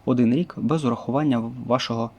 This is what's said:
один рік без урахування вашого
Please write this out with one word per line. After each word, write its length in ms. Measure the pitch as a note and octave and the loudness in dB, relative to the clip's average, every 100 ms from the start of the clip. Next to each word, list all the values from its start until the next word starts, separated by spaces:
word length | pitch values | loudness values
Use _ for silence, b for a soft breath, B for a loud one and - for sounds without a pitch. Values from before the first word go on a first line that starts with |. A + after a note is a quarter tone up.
| - | -2
один 280 | B2 A#2 | 2 4
рік 220 | C3 F3 - | 2 0 -2
без 280 | A2 D#3+ C3 | 0 0 0
урахування 680 | A#2 - C3 D3+ A#2+ A#2 B2 A#2 | -2 -2 0 2 0 -2 -8 -2
вашого 440 | B2+ - A#2 A2+ | -2 0 -4 -4